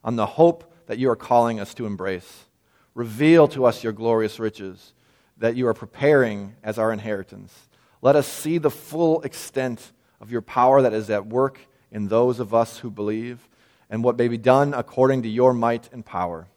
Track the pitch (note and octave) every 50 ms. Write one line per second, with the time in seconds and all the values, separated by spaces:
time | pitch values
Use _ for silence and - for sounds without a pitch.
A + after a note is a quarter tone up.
0 | _ - A#2+ A#2 G#2+ G2 - - D#3+ E3+ E3 - - _ _ _ _ - A2 A2+
1 | B2+ B2+ A#2 A2+ - - B2 A#2+ A#2 A#2 A2+ G#2+ G2+ - - - A#2+ G#2+ G2+ F#2
2 | F#2 G2 F#2+ F2 - - - - _ _ _ _ _ _ _ _ _ _ _ A#2
3 | A#2+ A#2 G#2+ A2 D3 D#3 E3 E3+ D3+ C#3+ - C3+ C3 A#2+ A2+ - - A2+ G#2+ G2+
4 | A2+ A#2 A#2 A2+ A2 G#2 - - A2+ G#2+ G#2 - G2+ F#2+ F#2 - _ _ _ _
5 | _ _ _ _ _ _ _ _ G#2+ A2+ A#2 B2 B2+ A#2 A2 - - G#2 _ -
6 | C3 D3 D3+ C#3 B2+ A2+ G#2 G2+ G2+ G2 A2 _ - G#2+ A2 A2+ A2 A2 A2+ G#2+
7 | G#2+ A2+ G#2+ G2 F#2 _ - G2 G2 F2+ _ _ _ _ _ _ _ _ _ _
8 | - C3 C#3+ D3+ C#3 - - - - D#3 D#3+ E3 D3+ D3+ - - - - - D#3
9 | E3+ E3 D#3+ E3 - - - - - - _ C3+ C3 B2+ A#2 A2+ - - _ _
10 | _ _ _ _ - G#2+ A#2+ A#2 A2 - - B2+ A#2+ B2+ C3+ C#3 C3 A#2+ G#2+ A2
11 | G#2+ G2 G#2+ G#2 G2 G#2+ A2+ B2 C3 C3+ C3+ - - _ _ _ _ _ - A2
12 | G#2 G2 A2 A2+ B2 B2+ B2 A2+ B2 G2 A2 A2+ A2+ A2+ - - - A#2+ G2+ G2+
13 | G#2 G#2 G#2+ A2 A#2 B2 B2 A#2+ _ _ _ _ _ _ _ _ _ _ G#2+ A2
14 | A#2 B2 A#2 A#2+ A#2+ A#2+ A#2 A2+ A2 B2+ B2+ C3+ C#3+ C#3+ C#3+ B2 A#2 - - -
15 | C3 C3 C3+ C3 A2+ A2+ G#2+ A#2 B2 B2+ B2+ A#2+ A2+ A#2+ A#2 A#2 A#2 - - B2
16 | G#2+ - - F#2 F2+ F2 E2+ D#2+ E2+ F#2+ _